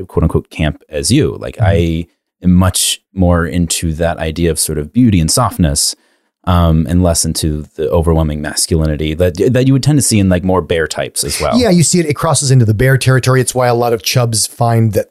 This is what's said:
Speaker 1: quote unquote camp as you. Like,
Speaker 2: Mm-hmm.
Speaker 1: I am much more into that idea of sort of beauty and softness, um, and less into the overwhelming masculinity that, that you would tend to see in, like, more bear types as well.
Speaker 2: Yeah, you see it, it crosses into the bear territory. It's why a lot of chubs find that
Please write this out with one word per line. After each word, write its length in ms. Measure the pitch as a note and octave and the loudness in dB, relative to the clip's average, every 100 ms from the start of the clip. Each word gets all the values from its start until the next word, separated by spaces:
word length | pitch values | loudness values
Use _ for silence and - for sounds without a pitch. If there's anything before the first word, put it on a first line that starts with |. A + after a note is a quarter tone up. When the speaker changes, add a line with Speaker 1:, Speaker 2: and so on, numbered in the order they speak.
| F#2+ | -8
Speaker 1:
quote 140 | - | -2
unquote 280 | E2 D#2 - | 0 0 -4
camp 320 | - D#2 - _ | -4 -4 -4 _
as 200 | D2 C#2 | -6 -2
you. 260 | D3 E2+ G1+ | 0 0 -4
Like, 200 | A#1 - | -10 -4
Speaker 2:
Mm-hmm. 80 | G2+ | 0
Speaker 1:
I 400 | E2+ E2+ E2 E2 _ _ _ | 2 0 -2 -6 _ _ _
am 100 | F2+ | 2
much 480 | F2+ F#2 - - - _ | 4 2 0 -4 -6 _
more 320 | F#2+ F2 F2 E2 | -2 2 2 0
into 460 | E2+ E2+ - E2 | -2 -2 -2 -4
that 240 | D#2 E2+ E2 | -2 -2 -2
idea 320 | E2 D#2 E2+ | -6 -2 -2
of 80 | D#2 | 0
sort 180 | - D2+ | -4 -6
of 140 | D2 | -4
beauty 280 | A#2+ B2+ G2 | 2 4 4
and 100 | D#2+ | 2
softness, 640 | - A#2+ - D#2+ C#2+ - - _ _ _ _ | 0 -2 0 0 0 -4 -6 _ _ _ _
um, 420 | - F2 E2 D#2+ C#2+ | 0 2 4 2 2
and 140 | F2+ | 2
less 220 | F2 E2 | 2 0
into 380 | E2+ D#2 E2+ D2+ D#2 | -2 -4 -4 -4 -8
the 140 | - D2+ | -6 -2
overwhelming 500 | F2 E2 D#2+ D#2 D2+ | 0 2 0 0 -4
masculinity 720 | D2+ C#2 - E2 D#2 D2 D#2 | -6 -6 -2 0 0 -2 -4
that, 220 | D#2 F2+ E2+ A#2+ | -2 -2 0 0
that 140 | B2+ C3 | 2 2
you 60 | |
would 100 | C3+ | 2
tend 160 | C#3 D3+ | 2 0
to 40 | |
see 160 | - A2 | 2 2
in, 100 | F#2+ | 2
like, 160 | F2+ | 2
more 180 | F#2 F#2 | 0 -2
bear 240 | D#2 E2 D#2 | 0 -2 -2
types 380 | - C#2 - | -4 -8 -6
as 160 | D2 - | -8 -4
well. 180 | - B3 | -2 0
Speaker 2:
Yeah, 120 | A#3 | 2
you 120 | F3 | 2
see 180 | C#3+ F3 | 2 2
it, 60 | D#3 | 0
it 80 | C#3 | -2
crosses 340 | E3 C#3 C#3 | -2 -2 2
into 140 | C3 | 2
the 100 | G#2+ | 2
bear 220 | G#2 C3 C3 | 2 2 2
territory. 420 | B2+ C3 C3 C3 | 2 0 2 0
It's 140 | A#2+ | 0
why 120 | B2+ B2 | 0 0
a 80 | |
lot 180 | A#2+ A#2+ | 2 0
of 100 | A2+ | -2
chubs 440 | - C3 A#2 A2 - | -2 -2 0 -2 -4
find 460 | - A#2 A#2 A2+ | -2 0 2 2
that 160 | G2+ - | 0 -4